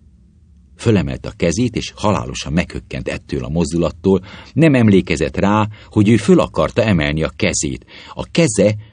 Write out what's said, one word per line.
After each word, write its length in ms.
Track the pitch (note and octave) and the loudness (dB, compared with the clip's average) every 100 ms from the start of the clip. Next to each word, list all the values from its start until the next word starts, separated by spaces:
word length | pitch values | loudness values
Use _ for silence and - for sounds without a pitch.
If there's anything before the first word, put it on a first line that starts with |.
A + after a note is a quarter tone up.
| _ _ _ _ _ _ _ - | _ _ _ _ _ _ _ -4
Fölemelte 520 | A#2 G2+ C#2+ A#1+ - | 0 0 -2 -8 -12
a 60 | - | -4
kezét, 400 | E2+ E2+ B2 - | -2 0 -2 -4
és 160 | - | -10
halálosan 580 | - G#2 F2 A#1+ C2 - | -4 -2 -2 -4 -10 -4
meghökkent 560 | D#2+ - - - B1+ B1+ | -2 -2 -8 -10 -10 -8
ettől 360 | D2 - C#2 | -10 -8 -8
a 40 | B1 | -4
mozdulattól. 760 | D#2+ D2+ E2+ E2 - F#2+ F#2+ - - - | -4 -2 -2 -4 -2 0 0 -2 -18 -8
Nem 220 | C3 D#3+ | 2 4
emlékezett 600 | C3 A2 F#2+ - E2 C#2+ - | 4 6 4 2 -2 -2 0
rá, 320 | F#2+ G#2+ G#2 - - | 0 0 0 -6 -4
hogy 200 | G#2+ G#2 | 0 4
ő 80 | C#3+ | 4
föl 240 | - F3 | 4 2
akarta 420 | D2 - D2+ - | 2 -2 -2 0
emelni 400 | A2 F2 D2 D#2 | 2 2 0 -2
a 100 | D2+ - | -4 -2
kezét. 500 | F#2+ D2+ D2 C2 - - - | -2 -2 -6 -8 -14 -20 -16
A 120 | - - | -12 -4
keze 460 | - D#3+ G#2+ G2+ G#2+ - | 0 0 2 2 0 -8